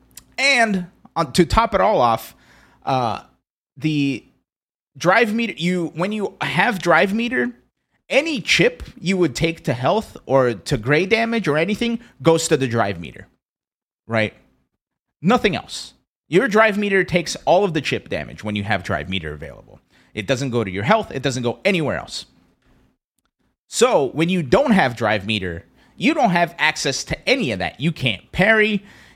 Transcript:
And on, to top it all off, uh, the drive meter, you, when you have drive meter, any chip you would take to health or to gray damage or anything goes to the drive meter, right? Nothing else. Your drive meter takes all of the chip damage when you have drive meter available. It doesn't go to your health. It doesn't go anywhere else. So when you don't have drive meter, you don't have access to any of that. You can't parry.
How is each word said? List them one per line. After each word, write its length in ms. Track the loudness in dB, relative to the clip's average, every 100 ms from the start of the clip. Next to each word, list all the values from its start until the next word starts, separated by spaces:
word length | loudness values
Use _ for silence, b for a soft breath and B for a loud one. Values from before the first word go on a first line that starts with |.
| _ -20 _ -2
And 500 | 2 4 2 0 -6 _ -8 -6
on, 160 | 0
to 120 | 2 4
top 280 | 4 2
it 60 | 2
all 220 | 2 4
off, 340 | 2 2 -4 -20 b b b b -4
uh, 380 | -2 -2 -4 -10 _ _ _ _ -6
the 480 | -2 0 -2 -4 -12 _ _ _ _ _ _ -2
drive 360 | 2 4 2
meter, 200 | 0 -4 -2
you, 320 | -2 0 -4 -4
when 160 | -4
you 240 | -4 -6 -6
have 380 | -2 0 0 0
drive 340 | 2 4 4
meter, 380 | 0 -2 -2 -4 -6 _ _ _ _ -2
any 320 | 0 0 -4
chip 420 | 0 2 2 0 -12 -8
you 160 | -2 0
would 200 | 0 0
take 280 | -4 -2 -4
to 80 |
health 440 | -2 0 0 -4 -12 0
or 280 | 2 2
to 240 | -2 -4 -4
gray 280 | 0 0 2
damage 420 | 0 0 -2 0
or 100 | 0
anything 420 | 0 -2 -2 -4 B B
goes 280 | 4 4 2
to 80 | 0
the 100 | 2
drive 320 | 0 0 -4
meter, 280 | -12 -16 -20 _ _ _ _ _ _ _ -4
right? 280 | -2 -2 -6 _ _ _ _ _ _ _ _
Nothing 340 | 0 2 0 -2
else. 380 | -8 -14 -16 _ _ _ _
Your 220 | 2 4
drive 280 | 4 2 2
meter 280 | 0 0 2
takes 320 | 0 -2 -4 2
all 180 | 2
of 100 | 2
the 80 | 0
chip 280 | -2 -4 -4
damage 340 | -8 -8 -10
when 140 | -6 -4
you 60 |
have 200 | -2 -4
drive 240 | -2 -6 -4
meter 240 | -6 -6
available. 480 | -10 -14 -18 -20 -20 _ b b
It 140 | -8 -4
doesn't 220 | -2 -2
go 140 | -2
to 60 | -4
your 140 | -4
health. 260 | 0 0 0
It 120 | -6
doesn't 200 | -4 -2
go 160 | -4 -2
anywhere 340 | -2 0 -2 -4
else. 280 | -8 -14 -14 _ _ _ _ _ _ _ _ _ _ _ _ _ _
So 400 | 2 4 4 0
when 180 | 0 0
you 160 | 0
don't 280 | 2 2 4
have 260 | 4 2 0
drive 280 | 0 0 -2
meter, 400 | -4 -4 -8 -14 b b -2
you 180 | 0
don't 180 | 2 2
have 220 | 2 0 0
access 480 | 0 0 -4 -4 -8
to 240 | -6 -2
any 220 | 0 0
of 80 | -2
that. 200 | -4 -2
You 140 | -4
can't 360 | 0 -2 -2 -6
parry. 500 | 0 4 4 2 -2 B B B